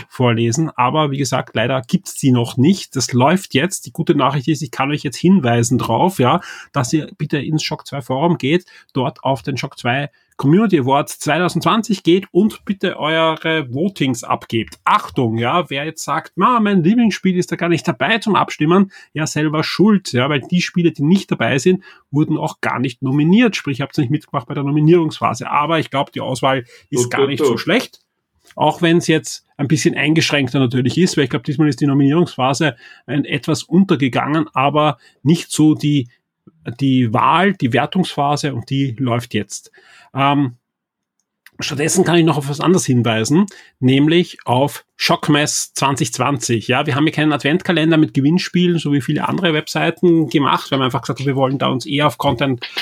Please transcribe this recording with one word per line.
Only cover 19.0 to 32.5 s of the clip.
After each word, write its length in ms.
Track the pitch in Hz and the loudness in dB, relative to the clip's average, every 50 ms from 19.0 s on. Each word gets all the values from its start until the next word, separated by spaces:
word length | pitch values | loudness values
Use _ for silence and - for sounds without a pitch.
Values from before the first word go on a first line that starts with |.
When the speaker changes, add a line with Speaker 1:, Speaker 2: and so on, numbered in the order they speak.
| - _ - | -20 _ -8
Speaker 1:
ja, 120 | 151 156 | -6 -6
selber 380 | 147 - 151 151 156 147 156 156 | -4 -2 -2 -2 0 0 -2 -2
schuld, 500 | - - - 170 214 214 190 - - - | -2 0 2 4 4 4 2 0 -2 -2
ja, 160 | 120 127 143 | 0 0 0
weil 120 | 151 143 | 0 -2
die 200 | - - 180 180 | -2 -2 -2 -2
Spiele, 300 | 170 - - 180 170 170 | -2 -2 0 0 0 0
die 100 | 156 - | 0 0
nicht 300 | 139 151 185 196 180 - | 0 2 2 2 0 -2
dabei 260 | - - 120 117 123 139 | -4 -2 -2 0 0 0
sind, 260 | - 180 185 180 - - - _ _ _ | 2 2 0 0 -2 -10 -20 _ _ _
wurden 260 | - 139 156 156 160 143 | -2 -2 0 0 -2 -4
auch 240 | 156 156 - _ | -4 -6 -8 _
gar 160 | - 113 - 120 | -6 -4 -4 -2
nicht 240 | 123 135 123 - | -4 -6 -6 -6
nominiert. 540 | 135 131 135 147 147 160 185 220 254 233 196 | -4 -2 0 2 4 4 4 4 4 4 0
Sprich, 240 | - - 143 139 120 | -2 -6 -6 -6 -6
ihr 40 | 139 | -6
habt's 140 | - - - | -6 -4 -2
nicht 140 | 147 120 | -2 -2
mitgemacht 360 | 151 147 - - - 143 - - | -2 -4 -4 -6 -8 -8 -6 -6
bei 60 | 143 | -6
der 80 | 143 | -4
Nominierungsphase. 880 | 139 139 143 151 156 156 175 175 160 151 - - 117 113 110 113 - - | -2 -2 0 2 4 6 6 6 4 0 -4 -4 -4 -4 -4 -4 -4 -2
Aber 300 | - 143 147 147 165 160 | 0 0 0 0 0 -2
ich 100 | - - | -2 -2
glaub, 220 | - 135 143 - | -4 -4 -4 -4
die 100 | - - | -6 -8
Auswahl 440 | 120 - 127 123 - 135 131 135 123 - - - _ - | -6 -6 -4 -2 0 0 0 0 -4 -8 -16 -20 _ -6
ist 140 | - 123 120 | -2 -2 -2
Speaker 2:
Doch, 40 | 120 | 0
Speaker 1:
gar 120 | 123 120 | 0 0
Speaker 2:
doch, 80 | 139 135 | 0 0
Speaker 1:
nicht 120 | 139 135 | 0 0
Speaker 2:
doch. 60 | 151 135 | 0 0
Speaker 1:
so 100 | 117 - | 0 0
schlecht. 440 | - 147 180 254 - - _ _ _ _ _ _ _ _ _ _ _ _ - | 0 0 0 0 -2 -4 _ _ _ _ _ _ _ _ _ _ _ _ -4
Auch 280 | - - 151 151 - 175 | -2 0 0 0 2 2
wenn's 240 | 165 170 175 - - | 2 2 2 2 2
jetzt 360 | 160 156 151 - - - _ _ _ - | 0 0 -2 -4 -12 -16 _ _ _ -6
ein 100 | 143 120 | -2 0
bisschen 280 | 160 131 - 180 123 | 0 2 2 0 0
eingeschränkter 640 | - 139 147 160 160 147 - - 143 139 123 123 143 | 0 0 0 2 2 0 0 0 0 0 0 0 0
natürlich 400 | 131 123 123 127 127 131 - 156 | 0 0 0 0 -2 0 0 0
ist, 180 | 180 180 - - | 0 0 2 0
weil 60 | 143 | -2
ich 80 | 131 | 0
glaub, 140 | - 143 - | -2 -4 -6
diesmal 220 | - 143 123 156 151 | -4 -2 0 0 0
ist 140 | 139 127 | 0 0
die 60 | 156 143 | 0 0
Nominierungsphase 880 | 139 143 139 139 143 170 175 - - - 127 131 | 2 2 2 4 4 2 2 0 -2 -2 -2 0